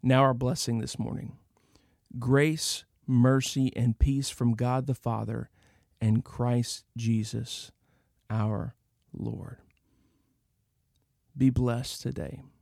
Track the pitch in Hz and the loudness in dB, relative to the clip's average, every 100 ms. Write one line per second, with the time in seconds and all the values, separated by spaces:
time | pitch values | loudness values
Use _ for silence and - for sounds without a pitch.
0 | 127 131 135 123 127 139 - 117 - - | 4 4 4 2 -2 -2 -2 -2 -4 -6
1 | 113 - - - _ _ _ _ _ _ | -6 -6 -10 -14 _ _ _ _ _ _
2 | _ 123 123 139 151 156 - - - _ | _ -6 2 4 4 2 -4 -6 -10 _
3 | - 127 123 135 127 139 131 - 120 113 | 2 6 6 4 2 0 -2 0 0 2
4 | - 139 135 - 120 113 123 127 131 127 | 2 2 -2 0 0 2 0 0 -2 -4
5 | - 110 110 113 - _ _ _ _ _ | -4 -4 -4 -6 -8 _ _ _ _ _
6 | 113 110 - - 123 120 120 - _ - | 2 2 0 -4 0 0 -2 -6 _ -4
7 | 113 113 107 113 113 - - _ _ _ | 0 0 -2 -6 -8 -12 -16 _ _ _
8 | _ _ _ 110 107 104 - - _ _ | _ _ _ -2 -2 -2 -6 -12 _ _
9 | _ - 110 104 - 123 _ _ _ _ | _ -10 -8 -8 -12 -16 _ _ _ _
10 | _ _ _ _ _ _ _ _ _ _ | _ _ _ _ _ _ _ _ _ _
11 | _ _ _ 143 131 123 123 120 123 - | _ _ _ 2 2 4 0 -2 -6 -8
12 | - - 69 71 - _ | -8 -8 -10 -12 -18 _